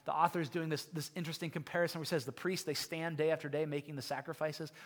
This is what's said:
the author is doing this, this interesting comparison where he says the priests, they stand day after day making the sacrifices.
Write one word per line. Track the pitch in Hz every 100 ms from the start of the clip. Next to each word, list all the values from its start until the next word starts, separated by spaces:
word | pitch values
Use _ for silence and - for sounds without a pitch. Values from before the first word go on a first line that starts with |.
| -
the |
author | 147 170 175
is | 151
doing | 175 160
this, | 151 -
this | 165 147 -
interesting | 165 160 170
comparison | 165 143 175 170 170
where | 151
he |
says | 165
the | 120
priests, | - 175 180 -
they |
stand | 143 - 165 165 151
day | 156
after | 156 151
day | 143 156
making | 147 147 143
the |
sacrifices. | - 135 139 156 156 151 156 -